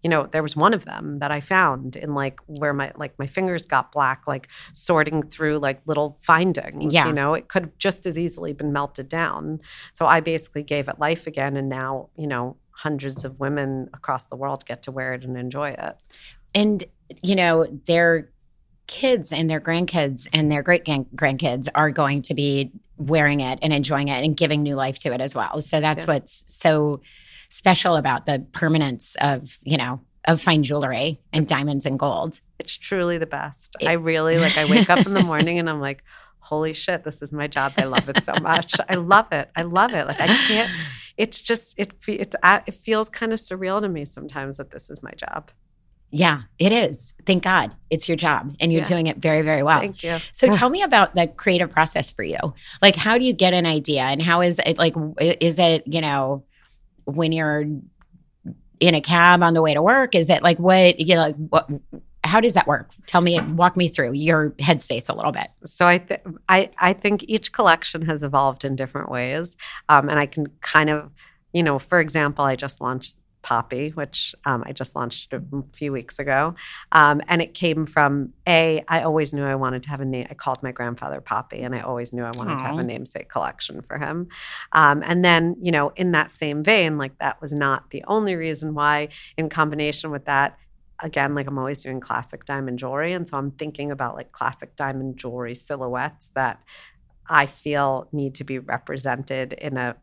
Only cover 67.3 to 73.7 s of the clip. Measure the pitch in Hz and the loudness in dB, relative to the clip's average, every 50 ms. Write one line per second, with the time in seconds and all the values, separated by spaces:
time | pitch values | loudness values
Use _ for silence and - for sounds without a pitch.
67.3 | 220 214 - - - - 220 190 165 165 - - - 165 165 160 156 147 147 139 | -4 -2 -2 -4 -2 2 4 4 4 4 2 -8 -8 -6 -4 -4 -4 -4 -4 0
68.3 | 139 139 139 135 131 123 - 139 135 131 135 123 - 143 - - 131 123 123 127 | 0 2 2 2 0 -2 -6 -6 -4 -4 -6 -6 -6 -10 -8 -6 -6 -4 -4 -4
69.3 | 135 156 170 175 - _ - - - - _ - 151 143 135 143 147 151 147 143 | -4 -6 -6 -8 -12 _ -18 -16 -16 -14 _ 4 4 4 6 4 2 0 0 0
70.3 | - - 147 143 _ _ - - - 156 151 151 151 151 147 151 - _ - _ | -2 -6 -6 -6 _ _ -10 4 4 4 6 6 0 -2 -4 -10 -20 _ -20 _
71.3 | _ _ _ _ - 175 170 156 143 135 - - - 175 160 156 139 160 151 147 | _ _ _ _ -2 0 0 2 0 -2 -2 2 2 2 2 2 0 0 0 0
72.3 | 143 - 143 139 131 127 139 139 - - - 123 127 127 127 - - _ _ _ | 0 0 0 0 0 -2 -6 -10 -10 -8 -6 -6 -6 -6 -8 -12 -16 _ _ _
73.3 | _ _ - - 123 113 113 - | _ _ -4 -2 -2 -2 -2 -2